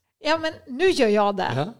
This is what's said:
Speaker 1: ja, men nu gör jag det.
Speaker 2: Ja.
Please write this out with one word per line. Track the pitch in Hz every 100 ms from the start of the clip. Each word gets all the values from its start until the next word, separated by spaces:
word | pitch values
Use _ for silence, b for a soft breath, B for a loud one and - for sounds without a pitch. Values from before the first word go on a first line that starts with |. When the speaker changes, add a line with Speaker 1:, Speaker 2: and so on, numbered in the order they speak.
| _ _
Speaker 1:
ja, | 302 320
men | 320 - 294 254
nu | 370
gör | 294 220
jag | 208 202 196
det. | - 123
Speaker 2:
Ja. | 180